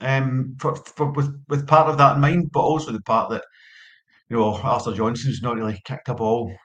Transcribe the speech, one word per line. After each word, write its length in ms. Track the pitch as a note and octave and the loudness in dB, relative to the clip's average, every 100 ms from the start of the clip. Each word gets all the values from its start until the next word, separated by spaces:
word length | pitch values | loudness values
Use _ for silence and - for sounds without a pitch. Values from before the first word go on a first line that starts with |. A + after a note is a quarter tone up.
um, 560 | B2+ C3+ C3+ C3 C3 - | -2 0 0 -2 -4 -4
for, 160 | D3+ | -4
for, 380 | C#3 - - D3 | -6 -10 -4 -2
with, 280 | C#3 C#3+ - - | 0 -2 -4 -4
with 200 | C#3+ - | -4 4
part 200 | D#3 D#3 | 4 4
of 100 | C#3+ | 6
that 180 | C#3 C#3+ | 6 6
in 40 | |
mind, 300 | C#3+ F3 D3+ | 4 2 0
but 120 | D3 | 0
also 280 | - D#3 - | 2 0 -2
the 100 | G#2+ | -8
part 280 | F#2+ A2+ - | 0 0 0
that, 140 | A2 - _ - - - _ _ _ _ | -6 -8 _ -20 -20 -20 _ _ _ _
you 80 | A#2 | 0
know, 180 | G#2+ G#2 | 0 0
Arthur 360 | B2+ A#2+ B2 | -2 -2 -2
Johnson's 480 | G2+ A2+ A#2 C3+ G#2+ | -2 -2 -2 -4 -2
not 140 | B2 | -4
really 260 | A2+ A2 G#2 | -4 -4 -6
kicked 240 | - C3+ - | -10 -10 -8
a 60 | |
ball 380 | A#2+ A2 A#2 G#2 F#2+ | -4 0 0 -2 -10